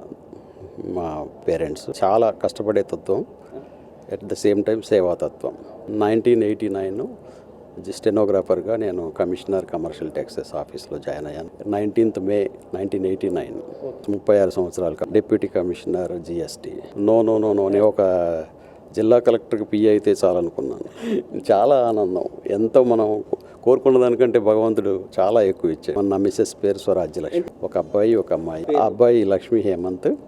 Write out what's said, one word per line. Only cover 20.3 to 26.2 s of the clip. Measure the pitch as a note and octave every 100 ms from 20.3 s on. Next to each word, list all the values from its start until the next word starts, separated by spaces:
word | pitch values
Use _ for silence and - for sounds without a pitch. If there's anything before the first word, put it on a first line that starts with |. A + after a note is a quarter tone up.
| F2+ E2+ - - - - - A#3 G#3+ - G#2 F#2
చాలా | G2+ B2 C3+
ఆనందం. | A#2 A2 F#2+ F#2 - - -
ఎంతో | G2+ A2 C3+
మనం | B2 A2+ G#2+ G#2 - - - -
కోరుకున్న | A#2 C3 C#3 C3
దానికంటే | B2 A#2 A#2+ A2+
భగవంతుడు | G#2 A2 A2 G#2+ G2 F#2+ F#2+ -
చాలా | F#2+ A2+
ఎక్కువ | G2 F#2 E2+
ఇచ్చాడు. | D#2+ - G2+
మన | G2
మిస్సెస్ | G2